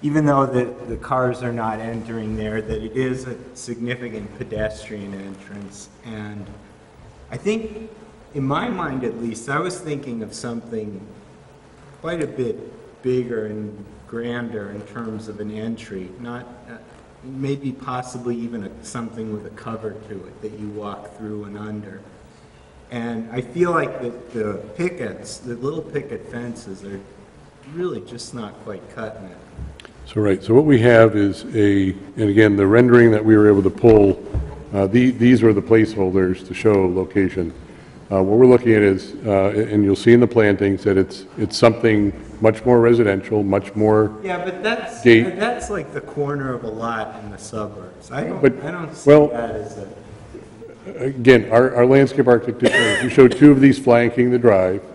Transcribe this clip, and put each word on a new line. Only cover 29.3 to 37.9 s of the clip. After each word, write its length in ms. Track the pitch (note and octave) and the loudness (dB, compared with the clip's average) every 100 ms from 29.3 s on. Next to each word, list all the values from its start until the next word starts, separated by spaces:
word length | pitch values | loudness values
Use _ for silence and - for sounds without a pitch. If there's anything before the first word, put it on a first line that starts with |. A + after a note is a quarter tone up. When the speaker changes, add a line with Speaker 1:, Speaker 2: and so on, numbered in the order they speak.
| F2 - - - - - - - | -20 -20 -18 -16 -16 -20 -20 -10
Speaker 2:
So, 140 | - | -4
right, 220 | G#2 F#2+ | 0 -2
so 100 | - | 4
what 140 | A#2 D#3 | 4 6
we 120 | C3+ | 4
have 360 | A#2 A#2 A2+ G#2 | 6 8 6 4
is 280 | G2+ F#2+ - A2+ | 0 -2 -8 0
a, 360 | G#2 G2 F#2+ F#2+ - - | 2 2 0 -4 -12 -4
and 120 | A2 | 0
again, 280 | G2+ G#2+ G2+ | 4 4 6
the 100 | G2 | 4
rendering 440 | A2 B2 A#2+ A#2 | 6 6 8 8
that 120 | G#2+ | 4
we 140 | A2 G#2+ | 6 6
were 100 | G#2 | 8
able 140 | G2 | 6
to 80 | F#2+ | 2
pull, 520 | - A#2+ A2 G2+ F#2 - - - - - | 4 6 8 6 2 -4 -8 -8 -14 -8
uh, 120 | G2+ G2 | -2 0
the, 260 | A2+ B2+ | 2 2
these 300 | A#2 A#2+ B2 | 2 4 6
were 120 | A2+ | 6
the 80 | G2+ | 2
placeholders 840 | - A2+ A2 G#2 F#2+ F#2+ F#2 F#2 - | 4 2 2 0 -2 0 0 -2 -8
to 60 | |
show 340 | F#2 A2 G2+ F#2 | -2 2 2 2
location. 640 | F2+ F#2 - F#2 F#2 E2+ - - - - | -2 -4 -2 -2 -2 -8 -8 -20 -20 -20